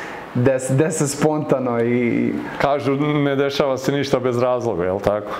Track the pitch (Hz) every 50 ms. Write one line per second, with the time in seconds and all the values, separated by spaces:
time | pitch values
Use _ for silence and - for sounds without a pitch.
0 | - - - - - - - 123 123 135 131 127 - - 135 139 156 160 156 -
1 | 156 135 - - - 156 151 151 147 - 143 131 127 123 120 117 117 120 120 123
2 | 120 117 117 117 120 117 - - - - - - - 143 143 139 117 135 139 139
3 | 151 147 147 147 143 143 139 135 139 139 139 - 156 139 131 127 131 143 139 143
4 | 135 139 139 127 120 131 120 120 123 127 127 123 113 117 101 82 90 92 92 98
5 | - 104 104 107 104 - -